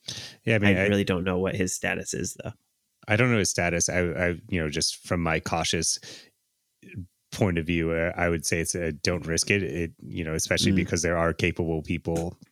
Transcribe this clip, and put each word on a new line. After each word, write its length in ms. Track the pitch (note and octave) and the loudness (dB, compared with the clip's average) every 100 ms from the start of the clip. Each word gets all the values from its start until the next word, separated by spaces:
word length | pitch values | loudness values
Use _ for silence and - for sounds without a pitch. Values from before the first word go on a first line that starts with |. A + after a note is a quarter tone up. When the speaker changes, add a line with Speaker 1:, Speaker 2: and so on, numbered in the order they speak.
| - - - - - | -14 -12 -12 -6 0
Speaker 1:
Yeah, 100 | A2+ | 4
I 40 | |
mean, 180 | G2+ F#2 | 4 4
Speaker 2:
I 80 | G2+ | 4
Speaker 1:
I 20 | |
Speaker 2:
really 160 | G2+ | 4
don't 200 | G2 F#2 | 2 0
know 140 | F#2 F2+ | 0 0
what 160 | F#2+ G#2 | 0 0
his 180 | F2+ | -2
status 400 | - F2+ F2+ E2+ | -2 -4 -4 -6
is, 220 | - F2 - | -6 -6 -8
though. 100 | - - _ _ _ _ - | -12 -14 _ _ _ _ 0
Speaker 1:
I 80 | G#2+ | 4
don't 160 | B2 | 4
know 60 | A2+ | 4
his 120 | F#2 | 2
status. 380 | - F2 E2+ - | 2 2 2 2
I, 100 | F2+ | 2
I, 360 | F2 D#2 F2 E2+ - | 0 0 0 -2 -4
you 100 | F#2 | -2
know, 80 | D#2 | 0
just 380 | D#2+ - - - | 0 -2 -4 -2
from 140 | F2+ | 0
my 180 | E2 D#2+ | 2 0
cautious 600 | - E2 E2 E2+ D#2+ - - - - _ _ _ _ _ - - F2+ _ _ | 0 -2 0 0 0 -2 -8 -18 -20 _ _ _ _ _ -16 -14 -14 _ _
point 260 | - G#2 E2+ | 0 2 2
of 80 | D#2 | 0
view, 260 | E2+ E2 | 0 2
uh, 200 | E2 E2+ F2 | 0 0 0
I 140 | F2 | 0
would 160 | E2+ - | 0 0
say 140 | E2+ | -2
it's 160 | D#2+ - | -2 -2
a 160 | E2 | -4
don't 340 | D2+ - F2 D#2+ | -2 -2 -2 0
risk 240 | E2 - | 0 2
it. 120 | G2+ | 0
It, 280 | F2+ E2+ E2 - | 0 -4 -6 -8
you 200 | - F#2+ | -10 -6
know, 100 | D#2 | -4
especially 380 | D#2+ - F2 G2 | -2 0 2 4
Speaker 2:
Mm. 40 | F#2+ | 2
Speaker 1:
because 240 | F#2 E2+ | 2 0
there 160 | E2+ E2+ | 0 2
are 160 | E2 | 0
capable 480 | D#2+ F2 D#2+ E2 D#2+ | 2 0 0 -2 -2
people 560 | - E2+ - E2 E2+ - - | -4 -4 -2 -2 -4 -8 -16